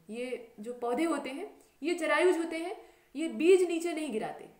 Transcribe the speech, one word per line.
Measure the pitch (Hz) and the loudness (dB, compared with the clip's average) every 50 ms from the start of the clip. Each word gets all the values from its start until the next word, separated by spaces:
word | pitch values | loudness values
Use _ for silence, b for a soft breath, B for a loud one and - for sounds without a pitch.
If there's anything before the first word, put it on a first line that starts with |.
| _ - | _ -12
ये | 214 240 247 254 240 226 - - - - | -8 -8 -6 -6 -6 -8 -10 -12 -16 -14
जो | 214 240 247 | -12 -12 -8
पौधे | - 240 240 247 294 330 | -6 -4 -2 0 0 0
होते | 339 294 277 277 262 | 0 0 -2 -4 -6
हैं, | 269 311 415 - - - b b b b | -8 -8 -10 -10 -14 -16 b b b b
ये | 277 330 349 | -4 -2 -2
जरायुज | 339 320 302 294 302 349 370 330 330 | 0 0 2 4 4 6 4 4 2
होते | 330 330 330 320 | 0 -4 -4 -4
हैं। | 330 359 440 - B B B B B B B | -6 -6 -8 -10 B B B B B B B
ये | 269 320 285 | -6 -4 -4
बीज | 226 214 311 349 392 359 | -2 4 6 8 8 8
नीचे | 370 339 339 320 339 349 320 | 6 4 0 -2 -2 -2 -4
नहीं | 311 311 277 | -4 -4 -4
गिराते। | 220 214 175 151 - - - - - | -4 -4 -6 -6 -8 -10 -14 -18 -20